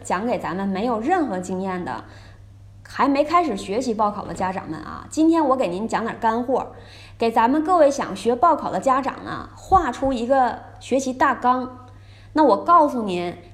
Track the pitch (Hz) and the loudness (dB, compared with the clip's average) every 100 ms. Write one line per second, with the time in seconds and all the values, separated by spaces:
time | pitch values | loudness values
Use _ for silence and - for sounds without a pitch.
0 | - 185 240 180 151 180 196 190 254 214 | -6 -4 -2 -4 -4 -4 -4 -2 -2 -2
1 | 247 370 277 185 180 185 190 180 151 110 | 0 0 0 -4 -6 -6 -4 -6 -6 -10
2 | - - - - - - - - - - | -12 -20 -20 -20 -20 -20 -20 -20 -14 -2
3 | 269 277 294 349 320 190 - 208 254 214 | 0 2 2 2 0 -4 -4 -4 -4 -2
4 | 208 202 - 170 185 185 - 156 - 80 | -2 -2 -10 -6 -4 -4 -8 -12 -12 -14
5 | - 294 320 330 285 262 190 180 220 - | -10 0 4 4 2 2 0 -2 -4 -4
6 | 220 - 226 233 247 240 - - - - | -4 -2 0 0 0 -2 -4 -12 -20 -20
7 | - - 226 233 226 302 311 359 277 269 | -20 -4 0 2 2 2 2 6 6 4
8 | 208 185 226 240 339 294 - 180 269 262 | -4 -4 -2 2 4 4 0 -2 2 0
9 | 262 - - 147 - - - 381 294 240 | 0 -8 -10 -12 -14 -18 2 2 2 -2
10 | 269 247 233 269 240 - - - - 262 | -2 -2 2 2 2 -2 -10 -18 -2 -2
11 | 262 254 294 240 247 254 247 - - - | -2 0 0 2 0 0 -2 -12 -20 -20
12 | - - - 302 294 202 - 339 294 254 | -20 -20 -6 2 4 4 6 6 6 2
13 | 208 175 175 170 - | -4 -4 -6 -8 -16